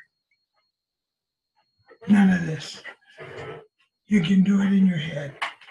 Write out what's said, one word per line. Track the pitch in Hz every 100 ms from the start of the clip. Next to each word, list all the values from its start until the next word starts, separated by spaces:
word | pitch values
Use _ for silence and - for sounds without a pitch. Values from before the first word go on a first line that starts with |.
| _ _ _ _ _ _ _ _ _ _ _ _ _ _ _ _ _ _ _ - 190
None | 202 190
of | 175 165
this. | 151 - - - - _ - - - - - - _ _ _ -
You | 202
can | 165 190
do | 185 202
it | 196
in | 196 185
your | 160
head. | 160 147 139 - - - -